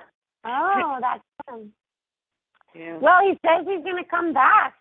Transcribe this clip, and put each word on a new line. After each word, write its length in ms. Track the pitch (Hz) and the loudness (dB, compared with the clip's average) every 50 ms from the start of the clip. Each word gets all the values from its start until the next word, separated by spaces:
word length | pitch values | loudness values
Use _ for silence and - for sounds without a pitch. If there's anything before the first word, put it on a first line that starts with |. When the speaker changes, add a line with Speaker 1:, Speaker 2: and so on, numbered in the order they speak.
| - _ _ _ _ _ _ _ - 226 | -20 _ _ _ _ _ _ _ -12 -8
Speaker 1:
Oh, 500 | 247 277 320 370 392 392 349 302 269 254 | -6 -4 -2 0 0 0 -2 -2 -4 -4
that's 220 | 240 247 240 226 - _ _ - - - | -4 -4 -4 -6 -8 _ _ -20 -18 -18
him. 240 | 247 220 214 208 214 _ _ _ _ _ _ _ _ _ _ _ _ _ _ _ _ _ _ _ _ | -18 -18 -18 -20 -20 _ _ _ _ _ _ _ _ _ _ _ _ _ _ _ _ _ _ _ _
Speaker 2:
Yeah. 240 | 165 165 165 165 160 | -18 -16 -14 -8 0
Speaker 1:
Well, 160 | 262 311 359 370 392 | 4 4 6 6 6
he 80 | 392 - - - | 4 0 0 0
says 220 | 330 330 359 311 349 | 0 0 2 0 -4
he's 160 | 392 339 294 | -8 -8 -6
gonna 220 | 370 359 359 - - | -8 -8 -8 -8 -6
come 240 | 339 339 339 330 | -6 -4 -4 -2
back, 440 | 269 262 262 311 427 440 - 269 - _ | 0 2 4 4 6 4 4 2 -4 _